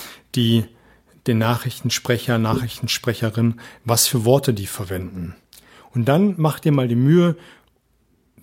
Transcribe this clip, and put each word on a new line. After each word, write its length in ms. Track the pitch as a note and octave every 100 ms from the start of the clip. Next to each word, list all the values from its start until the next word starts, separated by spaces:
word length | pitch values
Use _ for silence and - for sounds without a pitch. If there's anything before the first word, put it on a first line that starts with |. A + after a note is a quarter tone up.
| - - _ -
die, 300 | A#2 A#2 A2 _ _ _ _ _ -
den 100 | A2
Nachrichtensprecher, 1000 | A2 A#2+ B2+ - A#2+ - - A#2+ - A#2
Nachrichtensprecherin, 1200 | A2 A2 A#2+ - A2+ - - A2 A#2 A2 A#2 A#2 - -
was 240 | - A#2 -
für 180 | B2+ A2
Worte 280 | C#3 C#3
die 140 | G#2+ G2
verwenden. 680 | - F#2+ F#2+ F#2 F#2 E2+ - _ - _ - -
Und 120 | B2+ A#2
dann 300 | D3+ G3+ F3
mach 220 | D#3 -
dir 120 | D#3+
mal 160 | C#3+ B2+
die 80 | A#2
Mühe, 420 | C3+ E3+ F3 E3 - - _ _ _ _ _ _ _ _